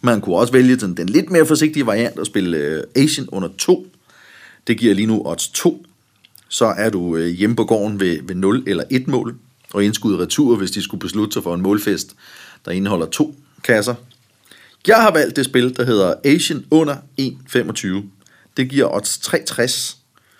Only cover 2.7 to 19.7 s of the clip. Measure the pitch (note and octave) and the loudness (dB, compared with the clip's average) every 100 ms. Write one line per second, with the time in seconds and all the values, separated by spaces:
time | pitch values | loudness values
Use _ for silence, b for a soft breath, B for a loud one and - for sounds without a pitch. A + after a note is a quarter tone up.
2.7 | D#2 - B2 D3 C#3+ C3+ - F2+ - - | -4 -4 2 2 0 -6 -6 -8 -6 0
3.7 | A#2 - _ b b b b b b - | 0 0 _ b b b b b b -6
4.7 | A#2 A#2 F#2+ A2 A2 - E2 - - F3+ | 0 2 2 2 0 -2 -6 -8 -2 -2
5.7 | - - _ _ _ _ _ _ - A2+ | -2 -12 _ _ _ _ _ _ -2 0
6.7 | E2 G#2+ G2+ F2 E2 E2+ F2 G#2 A#2+ G2+ | 0 -2 -2 -4 -2 -4 0 0 0 0
7.7 | A2 G#2 G#2 F#2+ D#2+ C2+ F2+ F#2+ A2+ F2+ | 0 -2 -2 -2 -2 -6 -4 0 0 -2
8.7 | F2+ - - B2+ B2+ A#2 - _ _ _ | -4 -2 -4 -2 -4 -4 -10 _ _ _
9.7 | G#2 G2+ G#2 A#2 F#2 F2+ - - A#2 F#2+ | 0 0 0 -2 -2 -2 0 2 2 0
10.7 | - F2 F#2 F2 A2+ G#2 - F2 F2 F#2+ | -6 -8 -8 -8 -4 -4 -4 -6 -2 0
11.7 | G#2 G#2 F2+ - - B B B B - | 0 0 -4 -4 -16 B B B B -8
12.7 | F2+ G2 G2 D#2+ - D3+ C#3+ _ _ - | -4 -2 -2 -4 -2 -2 -4 _ _ 0
13.7 | A2+ G#2+ A#2 - _ _ _ b b b | 0 0 -6 -10 _ _ _ b b b
14.7 | b - A3 A3 D#3+ D3+ D3 C3 C3 B2 | b 4 6 6 4 0 0 0 2 0
15.7 | B2+ A#2+ A2 F#2 - - D#3 - D3 - | 0 0 2 2 2 2 2 2 -6 2
16.7 | D#3 D#3 C#3+ - - C3+ - - B2+ A#2 | 2 2 -4 -10 -6 -6 -6 -4 -2 -2
17.7 | - G2 F#2 G2+ _ b b b - B2+ | -6 -4 -6 -8 _ b b b -4 -2
18.7 | C#3 C3 - - - - - - - B2 | 2 0 0 -4 -8 -4 -4 -4 -4 -4